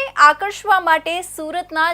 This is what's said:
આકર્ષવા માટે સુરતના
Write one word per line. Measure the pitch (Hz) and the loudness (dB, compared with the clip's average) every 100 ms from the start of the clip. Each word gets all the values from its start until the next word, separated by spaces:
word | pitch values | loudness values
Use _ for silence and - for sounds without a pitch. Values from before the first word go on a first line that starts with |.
| 539 - | -2 4
આકર્ષવા | 294 302 403 - 415 381 | 4 4 -2 -4 0 2
માટે | 339 320 330 349 349 | 2 0 0 -6 -8
સુરતના | - 311 339 349 311 330 | -12 -8 -8 -6 -2 -2